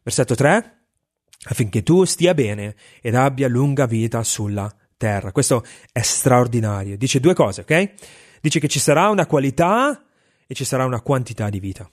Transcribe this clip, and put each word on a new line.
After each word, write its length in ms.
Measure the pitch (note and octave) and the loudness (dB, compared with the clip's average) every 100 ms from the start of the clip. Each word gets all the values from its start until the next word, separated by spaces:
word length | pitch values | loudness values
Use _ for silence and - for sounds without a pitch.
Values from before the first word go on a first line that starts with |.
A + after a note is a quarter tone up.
Versetto 320 | - - B2 | -4 -2 -2
tre, 520 | A#2 C#3 G#3 - _ _ _ _ _ _ _ | 2 2 2 -2 _ _ _ _ _ _ _
"affinché 400 | - - G#2+ A2 | -10 -4 -2 -2
tu 220 | G2+ F3 F3+ | 4 4 4
stia 280 | - E3+ | 2 2
bene 400 | E3 A2 G#2 G#2 G#2 - - | 2 -2 -4 -10 -12 -20 -10
ed 120 | A#2 | -2
abbia 360 | A#2+ C3+ C3 C3+ | 0 0 0 -2
lunga 360 | A#2+ C#3+ C#3 B2+ | 2 0 0 0
vita 380 | A2+ A2+ A#2 | 0 -2 -2
sulla 500 | A2 - G#2 G2+ G2+ _ _ _ | -4 -4 -4 -4 -6 _ _ _
terra." 340 | A2 G2+ G2 | -4 -4 -4
Questo 320 | C#3 C3 B2 - - _ | -2 0 0 -2 -20 _
è 100 | A#2+ | -4
straordinario. 960 | - - C3+ B2 A#2+ A#2 G#2+ G2+ G2 G2+ | -2 0 2 4 2 0 -2 -4 -8 -6
Dice 220 | C3 C3+ | -2 2
due 160 | D3 F3+ | 2 4
cose, 260 | A#2 - | 2 0
ok? 300 | - D#3+ G3+ - - - - _ | 0 0 0 -6 -20 -20 -20 _
Dice 180 | D#3 D#3 | -2 0
che 100 | C#3 | -2
ci 100 | C#3 | 0
sarà 300 | - D3 G3 | 2 4 4
una 180 | G3+ D3+ | 2 2
qualità 760 | D3 C3+ C3+ E3+ A3 C#4 C#4 _ _ _ _ _ | 0 0 0 0 2 0 -4 _ _ _ _ _
e 80 | B2+ | -10
ci 100 | C3+ | -4
sarà 200 | C3 C3 | -2 -2
una 160 | A#2+ | -2
quantità 480 | - C3+ A#2+ A2 G#2 | -2 -2 -2 -6 -4
di 100 | G2+ | -4
vita. 280 | F#2+ F#2+ E2+ | -8 -10 -16